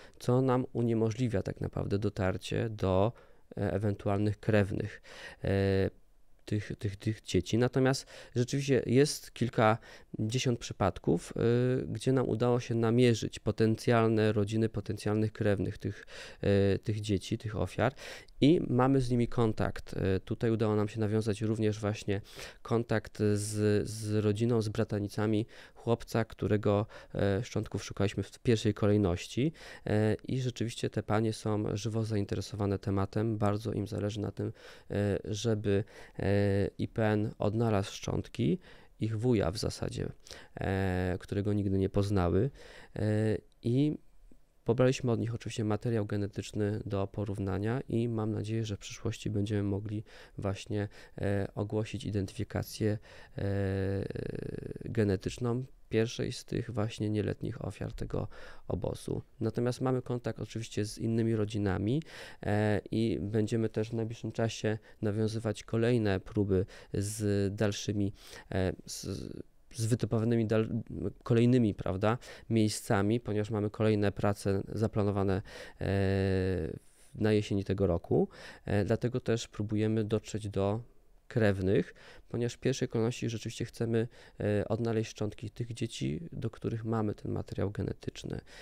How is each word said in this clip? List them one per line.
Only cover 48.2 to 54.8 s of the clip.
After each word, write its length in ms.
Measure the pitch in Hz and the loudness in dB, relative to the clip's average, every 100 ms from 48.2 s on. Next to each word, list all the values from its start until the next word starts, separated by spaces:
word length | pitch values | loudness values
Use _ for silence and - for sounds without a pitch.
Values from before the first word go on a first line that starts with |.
| 107 | -2
nadzieję, 320 | 104 104 113 | -2 -2 -2
że 120 | 110 101 | -2 -6
w 40 | |
przyszłości 500 | - - 113 110 113 | -8 -6 -6 -4 -2
będziemy 320 | 107 101 104 | -2 0 0
mogli 420 | 101 98 107 107 - - - - | 0 -2 -2 -6 -8 -16 -16 -6
właśnie, 500 | 101 95 - 104 104 - - - | -4 -4 -4 -2 -2 -6 -16 -4
e, 300 | 98 101 98 | 0 0 -2
ogłosić 500 | - 104 107 107 101 | -4 -4 -2 -2 -6
identyfikację, 920 | 104 104 98 - 101 101 101 - 107 104 - - - - | -4 -2 -2 -4 -6 -4 -4 -2 0 -2 -6 -20 -14 -6
e, 40 | 98 98 98 98 98 98 - - - - - - - - | -2 0 0 0 -2 -2 -4 -6 -8 -8 -8 -8 -10 -10